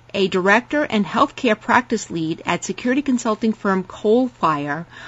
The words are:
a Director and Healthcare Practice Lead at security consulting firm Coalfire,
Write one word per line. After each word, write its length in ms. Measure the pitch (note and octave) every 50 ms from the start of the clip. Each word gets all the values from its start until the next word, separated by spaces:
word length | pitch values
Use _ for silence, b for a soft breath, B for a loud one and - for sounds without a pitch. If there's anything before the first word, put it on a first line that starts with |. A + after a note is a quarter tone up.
| b b -
a 140 | G3+ F#3+ F#3+
Director 560 | - F#3 F3+ G3 G3+ A#3 A#3+ - D4+ D4 D4+
and 200 | - - G#3 G3+
Healthcare 560 | - - A#3 - - - - - A#3 G#3+ -
Practice 500 | - - A3 A#3+ B3 - A#3+ G#3 - -
Lead 320 | E3 E3+ D#3+ D#3 E3+ - -
at 160 | E3+ F3 E3+ -
security 400 | - F#3 - - B3 C4 C#4+ C#4+
consulting 500 | - B3 A#3+ - A#3 G#3+ - - A3 G#3+
firm 300 | - - G3+ F#3+ F#3+ F#3
Coalfire, 1040 | - - - - G#3 G#3+ B3 C4 B3 - - - D#3+ D#3 C#3+ C#3+ D3 C#3+ D#3+ E3+ - B B B